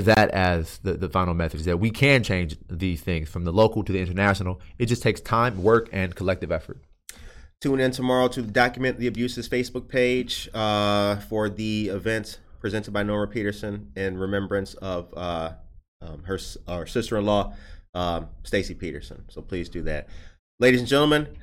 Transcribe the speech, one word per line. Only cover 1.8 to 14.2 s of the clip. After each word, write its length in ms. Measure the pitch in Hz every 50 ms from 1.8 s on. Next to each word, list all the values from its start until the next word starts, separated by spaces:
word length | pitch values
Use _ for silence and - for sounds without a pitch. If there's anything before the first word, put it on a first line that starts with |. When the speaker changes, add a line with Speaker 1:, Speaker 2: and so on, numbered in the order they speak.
| 101 113
Speaker 1:
can 320 | 107 - 139 139 139 131 107
change 340 | - 101 92 90 80 78 - - -
these 340 | 95 82 92 95 90 80
things 280 | - - 87 80 78 78
from 140 | - 90 87
the 100 | 85 82
local 300 | 98 110 110 110 110 101
to 80 | 95
the 80 | 95 95
international. 600 | 92 87 90 92 101 101 98 98 98 90 90 - - - - -
It 80 | 123 113
just 160 | 120 117 -
takes 180 | 123 104 -
time, 400 | - - 117 113 117 123 107 95
work, 260 | 87 104 113 117 113 -
and 240 | - 98 92 92 87
collective 360 | - 92 92 92 92 - 78
effort. 300 | 85 78 - - - - - _ _ _ _ - - - - - - - - - - _
Speaker 2:
Tune 180 | - 147 135 131
in 120 | 131 127
tomorrow 360 | 127 131 127 127 127 127 127 123
to 120 | - 135
Document 560 | 120 104 101 131 120 123 127 127 131 131 123 -
the 80 | 120
Abuses 420 | 123 104 113 120 123 123 123 113 -
Facebook 400 | - 123 123 - - 127 120 -
page, 640 | - 131 123 123 123 127 127 127 - - - - -
uh, 640 | 113 107 107 107 104 104 101 104 104 101 101 104 101
for 300 | 101 - 110 107 107 107
the 420 | 98 - 110 107 107 107 107 98
event 500 | 92 98 87 110 113 110 104 - - - - - - -
presented 320 | - 107 95 110 101 -
by 120 | 101 104 104
Norma 240 | 104 104 104 104 101
Peterson 640 | - 120 104 104 101 101 - 107 101 101 101 - -
in 220 | 98 98 95 92
remembrance 560 | 92